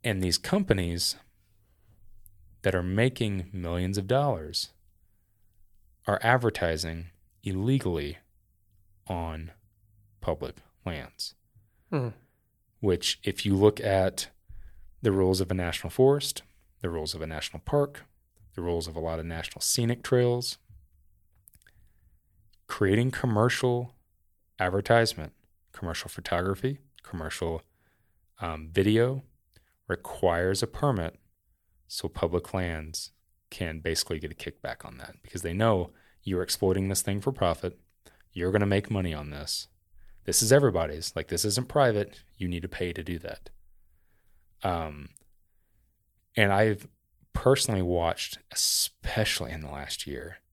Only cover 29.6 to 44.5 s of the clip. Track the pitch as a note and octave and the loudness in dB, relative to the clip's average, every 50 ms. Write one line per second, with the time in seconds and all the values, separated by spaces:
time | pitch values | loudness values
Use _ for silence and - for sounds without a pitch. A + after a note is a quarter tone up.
29.6 | _ _ _ _ _ - F#2+ - - - - - - F2+ E2+ E2+ F2+ F#2 G2 - | _ _ _ _ _ -6 -6 -6 -6 -14 -6 0 2 2 2 4 2 0 0 0
30.6 | A#2+ - - - - C#3+ B2 F#2+ E2 D#2+ - _ _ _ _ _ _ _ _ _ | -2 -4 -4 0 0 0 2 0 -2 -6 -8 _ _ _ _ _ _ _ _ _
31.6 | _ _ _ _ _ _ - - - - - - G2 E2 E2+ F2 - - - F#2+ | _ _ _ _ _ _ -10 -8 -8 -8 -2 -2 -2 0 0 -2 -4 -2 -4 -2
32.6 | F2+ F2 E2 D#2+ D#2 D#2 D#2+ - - - _ _ _ _ _ _ _ _ - - | -2 -2 -4 -8 -10 -10 -12 -12 -12 -14 _ _ _ _ _ _ _ _ -8 -6
33.6 | F#2 E2 D#2+ D#2+ D#2 E2 D#2+ - - - E2+ D#2 E2 D2+ D#2 - - - - _ | -6 -6 -6 -4 -4 -2 -2 -2 -2 -4 -6 -6 -6 -10 -10 -10 -12 -12 -12 _
34.6 | - - - _ - - - B1+ - - - - _ - - F2+ F2 E2+ E2+ G2+ | -10 -10 -10 _ -14 -18 -16 -16 -18 -18 -20 -20 _ -10 -10 -6 -6 -4 0 2
35.6 | A2 A#2 G#2+ F#2 F2 - - _ _ _ _ _ _ G2+ F#2 F2+ F2+ - - - | 4 4 4 4 0 -4 -8 _ _ _ _ _ _ -2 -2 -2 -2 -2 -2 2
36.6 | G#2 F#2+ F#2 G2 F#2+ F#2+ G2 - - - G2 G2+ - C#3 C3 - G2 F2 E2 - | 2 2 4 2 2 0 -2 -2 -2 -2 -4 -2 -2 -4 0 2 2 2 2 0
37.6 | - F2+ - _ _ _ _ _ _ - _ _ _ _ _ F2+ F2 F#2 F#2+ G#2 | -4 -8 -10 _ _ _ _ _ _ -20 _ _ _ _ _ -2 -2 2 2 2
38.6 | G#2 G2+ G2 G2+ G2+ - G#2+ G2 F#2 F2 D#2 D2+ D2 D2 D2 C#2+ C#2+ - - - | 4 4 4 2 2 0 -2 -2 -2 -2 -4 -6 -8 -10 -10 -10 -8 -6 -8 -8
39.6 | - _ _ _ _ _ _ - - - - - - - - - A2+ A2 C3 C#3+ | -8 _ _ _ _ _ _ -20 -20 -20 -20 -10 -6 0 2 2 6 8 8 8
40.6 | C#3+ A#2+ F#2 F2 E2 D2+ D2+ D#2+ E2 - - E2 D#2+ - - F2 - G#2+ G2 A#2 | 8 6 4 2 -2 -2 -4 -8 -8 -6 -6 -6 -4 -2 -2 0 0 0 0 0
41.6 | B2 - - D3+ C3+ B2 G#2+ G#2 G2+ - - - - _ _ - F#2 F2+ F2+ E2+ | -2 0 2 4 4 4 4 2 -2 -2 -8 -20 -20 _ _ -6 -4 -4 -4 -4
42.6 | E2 - - - F2+ F2 E2 - D#2+ - F2 E2 - - - - - - - - | -6 -8 -6 -6 -6 -4 -4 -6 -6 -6 -8 -8 -8 -12 -14 -14 -16 -20 -20 -20
43.6 | - - - - - _ _ _ _ _ _ _ _ _ _ - _ _ | -20 -20 -20 -20 -20 _ _ _ _ _ _ _ _ _ _ -20 _ _